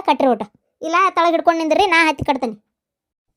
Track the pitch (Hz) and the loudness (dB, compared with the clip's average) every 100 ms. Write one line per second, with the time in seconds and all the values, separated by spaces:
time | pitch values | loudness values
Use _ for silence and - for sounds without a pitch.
0 | 381 277 277 233 208 _ _ _ 311 339 | 0 2 0 0 -4 _ _ _ -4 0
1 | 381 359 339 330 330 330 320 311 403 330 | 0 0 0 0 0 -2 0 0 2 2
2 | 320 302 - 269 240 214 _ _ _ _ | 2 0 -4 -4 -6 -10 _ _ _ _
3 | _ _ _ | _ _ _